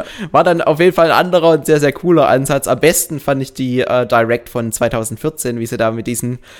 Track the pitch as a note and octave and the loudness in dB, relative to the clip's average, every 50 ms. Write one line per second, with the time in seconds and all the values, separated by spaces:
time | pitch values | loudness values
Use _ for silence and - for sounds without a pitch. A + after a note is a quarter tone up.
0 | - - - - G#3 D3+ - D3 E3+ F3+ F3 E3+ - - D#3+ D3 F3 F#3 F3 - | 0 -2 -10 -12 -12 0 2 2 4 4 2 2 2 0 2 4 2 2 4 4
1 | E3 E3 A#2+ B2 E3+ F3+ F3 F3 D#3+ E3 D#3+ D#3 - - D#3 D3+ C#3+ C#3+ C#3+ - | 2 4 4 2 2 2 0 2 4 4 2 2 2 2 2 2 2 0 -2 -2
2 | - F3 E3+ D#3 C#3 - A2+ C3 C3+ C3+ D3 C#3 - F2+ B2+ B2 - D#3+ F3 - | 0 2 4 4 4 4 2 2 2 0 -2 -2 0 -2 -2 2 2 2 2 0
3 | - - D#3+ C#3 - - C#3 C3+ C3 B2 - - C3+ B2+ B2 B2+ B2 - B2 B2+ | -4 -6 -8 -8 -4 -4 -2 -2 -4 -8 -8 -8 -6 -2 -2 -2 0 0 0 -2
4 | B2 A#2+ B2+ A#2 A2+ A2+ A#2+ A#2+ - - - B2 A#2 A2+ - - A#2+ A#2 B2 A#2 | 0 2 2 2 2 2 -2 -4 -4 -8 -6 -6 -6 -6 -4 -4 -4 -2 -2 -4
5 | A2+ - A2+ - - A#2+ - - - B2+ A#2+ A#2 A#2 A2+ A#2+ A#2 A#2 A2+ A2+ A#2 | -6 -6 -10 -6 -6 -8 -6 -6 -6 -6 -6 -6 -6 -6 -4 -2 -2 -2 -2 -4
6 | A2 A#2+ A#2+ A2+ - A#2+ B2 B2 - - - - | -6 -6 -6 -6 -6 -6 -8 -10 -14 -20 -20 -20